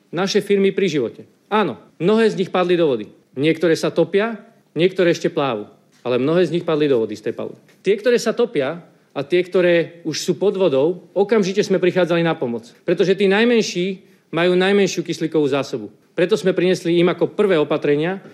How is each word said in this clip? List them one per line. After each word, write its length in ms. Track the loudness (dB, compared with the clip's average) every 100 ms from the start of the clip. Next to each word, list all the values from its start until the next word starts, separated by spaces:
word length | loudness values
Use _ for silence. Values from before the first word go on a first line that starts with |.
| _
naše 320 | -6 -2 0
firmy 320 | 0 2 2
pri 160 | 0 0
živote. 320 | 0 -4 -8 -20 _ -4
Áno, 320 | -2 -2 -4 -14 -4
mnohé 320 | 0 2 2
z 80 | 0
nich 80 | -2
padli 240 | -2 0
do 160 | 2 2
vody. 160 | 0 -6 -18 _ -2
Niektoré 400 | 0 2 0 0
sa 160 | 0
topia, 480 | 0 0 0 -2 -6 -16 _ _
niektoré 400 | 0 0 2 2
ešte 160 | 2 -2
plávu. 400 | -2 -2 -4 -8 -18 _ _
Ale 160 | -2 0
mnohé 320 | 2 2 2
z 80 | -2
nich 80 | -2
padli 240 | 0 2
do 160 | 2 0
vody 80 |
z 160 | -6 -8
tej 80 | -8
paluby. 240 | -10 -14 _ _ -2
Tie, 80 |
ktoré 240 | 0 2 0
sa 160 | 0
topia 480 | -2 -2 -2 -4 -6 -14 _ _
a 80 | -10
tie, 240 | -2 -2 0
ktoré 560 | 2 2 2 0 -6 -8
už 160 | -6 -4
sú 160 | -2
pod 160 | -2 0
vodou, 480 | 2 2 0 -2 -4
okamžite 480 | -2 0 0 0 -2
sme 160 | 0 0
prichádzali 480 | 0 0 0 0 0
na 80 |
pomoc. 320 | -2 -4 -6 -10 -8
Pretože 320 | -2 0 0
tí 160 | 2 2
najmenší 800 | 2 2 2 0 -4 -6 -6 -14 _ _
majú 240 | -2 2 2
najmenšiu 480 | 2 2 2 -2 -6
kyslíkovú 400 | -6 -2 0 2
zásobu. 480 | 0 -2 -8 -10 -18 _ -2
Preto 160 | 0
sme 240 | 0 0 0
priniesli 400 | 0 0 0 2
im 160 | 2
ako 240 | 2 -2 2
prvé 240 | 2 2
opatrenia, 640 | 2 0 0 0 0 -6 -12